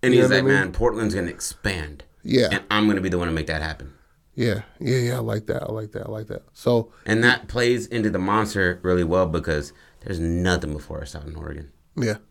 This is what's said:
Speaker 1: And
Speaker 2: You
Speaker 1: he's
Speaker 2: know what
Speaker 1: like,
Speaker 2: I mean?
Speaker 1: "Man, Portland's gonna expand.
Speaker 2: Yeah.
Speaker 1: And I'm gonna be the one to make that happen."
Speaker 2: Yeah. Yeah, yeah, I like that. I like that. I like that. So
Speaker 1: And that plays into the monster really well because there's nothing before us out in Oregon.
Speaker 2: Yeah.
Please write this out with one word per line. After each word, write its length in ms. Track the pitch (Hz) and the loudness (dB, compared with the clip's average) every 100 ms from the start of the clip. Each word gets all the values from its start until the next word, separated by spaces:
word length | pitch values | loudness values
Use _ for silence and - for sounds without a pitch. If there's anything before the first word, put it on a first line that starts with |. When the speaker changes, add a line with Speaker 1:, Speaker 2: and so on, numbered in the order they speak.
Speaker 1:
And 120 | 127 | 6
Speaker 2:
You 60 | 123 | 6
Speaker 1:
he's 80 | - | 6
Speaker 2:
know 60 | 98 | 4
what 80 | |
Speaker 1:
like, 80 | - | 4
Speaker 2:
I 20 | 101 | 2
mean? 60 | 95 | 2
Speaker 1:
"Man, 20 | |
Portland's 420 | 90 117 107 107 | 0 0 2 -2
gonna 140 | 101 87 | -2 -4
expand. 760 | - - - 104 92 73 71 - _ | -6 -10 -6 -4 -4 -6 -12 -20 _
Speaker 2:
Yeah. 260 | - 127 107 | 0 2 4
Speaker 1:
And 120 | 98 - | 0 0
I'm 160 | 107 107 | 2 4
gonna 160 | 98 | 2
be 80 | 92 | 0
the 80 | 87 | 0
one 100 | 87 | 0
to 60 | |
make 140 | 80 76 | -2 -2
that 120 | 78 | -4
happen." 320 | 78 80 65 - _ _ _ | -4 -8 -12 -18 _ _ _
Speaker 2:
Yeah. 280 | - 120 104 - - | -4 -2 -2 -6 -8
Yeah, 160 | 147 131 | -2 0
yeah, 180 | 120 123 | 0 -2
I 20 | |
like 280 | 113 107 110 | -4 -4 -4
that. 180 | - | -6
I 80 | - | -6
like 200 | 110 107 | -8 -8
that. 140 | - - | -10 -10
I 40 | |
like 180 | 107 110 | -10 -10
that. 160 | - - | -12 -14
So 360 | - - 120 113 - | -4 2 2 0 -10
Speaker 1:
And 180 | - 110 | -2 2
that 220 | 120 127 - | 4 2 -2
plays 380 | 123 120 120 107 | 0 2 2 0
into 220 | 117 110 | 0 0
the 100 | 95 | 0
monster 640 | 95 104 107 104 90 90 | 2 2 0 0 0 0
really 220 | 90 90 | 0 2
well 220 | 85 90 90 | 2 2 2
because 460 | 80 80 76 71 - - _ | 0 -2 -4 -4 -14 -20 _
there's 180 | - 90 | -10 -4
nothing 520 | 82 85 92 87 78 | -2 0 2 0 -2
before 300 | 76 - 76 | -8 -8 -12
us 120 | 69 | -10
out 120 | 76 73 | -12 -12
in 100 | 78 | -12
Oregon. 360 | 76 76 73 _ _ - | -12 -12 -14 _ _ -4
Speaker 2:
Yeah. 220 | 120 107 _ | -2 -4 _